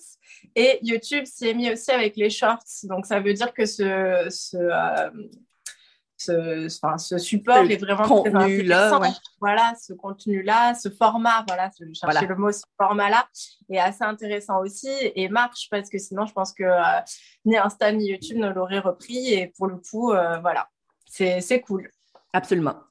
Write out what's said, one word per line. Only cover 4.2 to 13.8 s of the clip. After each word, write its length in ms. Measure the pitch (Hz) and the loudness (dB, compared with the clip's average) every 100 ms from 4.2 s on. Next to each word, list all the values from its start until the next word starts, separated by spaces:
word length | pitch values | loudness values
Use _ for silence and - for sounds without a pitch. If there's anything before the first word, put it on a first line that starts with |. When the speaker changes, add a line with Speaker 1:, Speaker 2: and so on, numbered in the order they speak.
| 180 | -2
Speaker 1:
ce, 260 | 185 - 180 | -6 -10 -4
euh, 540 | 175 165 165 160 160 - - - _ _ - - _ _ _ _ | 0 0 0 -2 -4 -8 -18 -20 _ _ -20 -20 _ _ _ _
ce, 500 | - 170 165 160 160 - | -2 -2 -2 -6 -6 -4
enfin, 140 | 151 160 | -4 -4
ce 200 | - 180 | -4 -6
support 460 | 175 202 233 247 - | -2 -4 4 6 6
Speaker 2:
Ce 60 | |
Speaker 1:
est 40 | 190 | 2
vraiment 260 | 196 202 | 0 0
très 260 | 214 220 208 | 4 4 6
Speaker 2:
contenu-là, 640 | 196 190 196 185 175 214 | 4 4 2 4 6 6
Speaker 1:
intéressant. 60 | 190 | 4
Speaker 2:
ouais. 140 | 190 - - - | 2 -2 -14 -4
Speaker 1:
Voilà, 340 | 202 214 233 233 | 0 2 2 0
ce 120 | - | -14
contenu-là, 800 | 185 196 196 208 196 190 226 240 | -14 -14 -10 -4 -2 2 2 4
ce 140 | 240 202 | 0 -6
format, 560 | 202 226 226 233 226 220 | 2 2 4 2 2 0
voilà, 200 | 180 190 - | -4 -4 -6
je 40 | 165 | -18
cherchais 220 | 165 165 151 | -8 0 0
Speaker 2:
Voilà. 60 | |
Speaker 1:
le 140 | 190 190 | 0 0
mot, 160 | 202 | 0
ce 100 | 208 - - | -2 -10 -2
format-là 460 | 196 208 202 226 - - - _ - | 0 2 2 2 2 -6 -20 _ -6
est 100 | 190 | 0